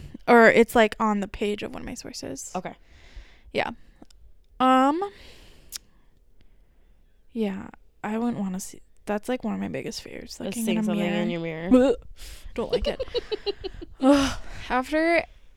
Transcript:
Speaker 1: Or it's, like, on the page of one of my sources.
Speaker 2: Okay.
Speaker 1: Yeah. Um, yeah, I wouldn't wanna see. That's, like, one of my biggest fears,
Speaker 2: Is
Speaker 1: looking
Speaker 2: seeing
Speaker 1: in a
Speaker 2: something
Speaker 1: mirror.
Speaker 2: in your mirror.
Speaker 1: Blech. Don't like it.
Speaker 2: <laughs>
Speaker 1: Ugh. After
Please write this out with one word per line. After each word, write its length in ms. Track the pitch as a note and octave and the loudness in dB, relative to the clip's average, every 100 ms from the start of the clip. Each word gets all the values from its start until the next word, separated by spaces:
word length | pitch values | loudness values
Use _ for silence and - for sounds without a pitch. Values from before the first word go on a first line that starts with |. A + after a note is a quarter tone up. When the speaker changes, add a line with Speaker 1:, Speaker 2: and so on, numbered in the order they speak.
| - - - | -16 -2 6
Speaker 1:
Or 220 | A#3 A3+ | 8 10
it's, 240 | - A3+ | 8 6
like, 220 | A#3+ G#3+ - | 6 4 2
on 220 | A3 G#3 | 0 0
the 80 | G3 | -4
page 360 | - G#3 G#3 | -4 -4 -4
of 100 | - | -8
one 80 | - | -10
of 40 | - | -12
my 100 | - | -12
sources. 560 | - - - C4+ - F#3 | -12 -12 -12 -12 -10 -8
Speaker 2:
Okay. 200 | F3+ F#3+ - - - - - - - | -8 -14 -20 -20 -20 -20 -20 -20 -8
Speaker 1:
Yeah. 200 | - - - - - - - - - - - | -6 -6 -8 -18 -20 -20 -20 -20 -20 -12 0
Um, 420 | C4 C4 C4+ E4 G4+ - - - - - - - _ _ _ _ _ - - _ _ _ _ _ _ _ _ | 4 6 4 2 -4 -10 -20 -20 -20 -20 -16 -16 _ _ _ _ _ -20 -20 _ _ _ _ _ _ _ _
yeah, 340 | A#3 G#3 F#3+ - - - _ | -4 -4 -4 -10 -18 -20 _
I 140 | G#3 A3 | -6 -2
wouldn't 200 | A#3+ A3 | -2 -2
wanna 220 | F#3+ F#3 | -4 -6
see. 220 | - - - - - | -8 -14 -20 -12 -6
That's, 220 | G#3 - | -4 -4
like, 160 | B3+ | -4
one 100 | G#3+ | -4
of 60 | F#3+ | -4
my 80 | G3 | -6
biggest 340 | C3+ - - | -6 -8 -10
fears, 320 | - - - - | -12 -14 -14 -10
Speaker 2:
Is 40 | |
Speaker 1:
looking 260 | G3 A#3 A3 | -8 -4 -2
Speaker 2:
seeing 120 | - | 0
Speaker 1:
in 60 | |
a 20 | G#3+ | 0
Speaker 2:
something 180 | G#3 F3 | 0 0
Speaker 1:
mirror. 160 | F3 | -2
Speaker 2:
in 80 | F3 | -2
your 120 | E3+ | -4
mirror. 280 | E3 D#3+ E3+ | -6 -4 4
Speaker 1:
Blech. 260 | B3+ C4+ - - - - - - | 6 6 2 -6 -16 -16 -16 -12
Don't 180 | - - | -8 -4
like 160 | - - | -2 -2
it. 140 | - C5 A#4 - G#4+ G4+ | -4 -6 -6 -6 -6 -6
Speaker 2:
<laughs> 480 | - G4 - - - | -8 -10 -14 -16 0
Speaker 1:
Ugh. 360 | C4 C#4+ C4+ - - - - | 4 6 4 -2 -8 -10 -4
After 560 | B3+ C4 D#4 E4 E4+ - - - | -2 0 2 2 2 0 -10 -20